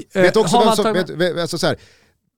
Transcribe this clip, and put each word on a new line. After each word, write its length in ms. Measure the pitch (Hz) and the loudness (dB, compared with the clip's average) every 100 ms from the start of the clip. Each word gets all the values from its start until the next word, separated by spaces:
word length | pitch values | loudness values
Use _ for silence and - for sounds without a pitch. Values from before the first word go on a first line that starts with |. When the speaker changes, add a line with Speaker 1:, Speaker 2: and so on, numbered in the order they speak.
| - | -6
Speaker 1:
Eh, 80 | 190 | 0
Speaker 2:
Vet 160 | 180 220 | 2 2
också 180 | 190 240 | 2 2
Speaker 1:
har 60 | |
Speaker 2:
vem 60 | 233 | 2
Speaker 1:
man 80 | 214 | 2
Speaker 2:
som, 80 | 220 | 0
Speaker 1:
tagit 240 | 185 175 | -2 -4
Speaker 2:
vet, 80 | 147 | -4
vet, 180 | 180 160 | -4 -2
alltså, 160 | 165 160 | -6 -4
så 100 | 165 | -4
här, 100 | 120 - _ _ _ _ | -4 -10 _ _ _ _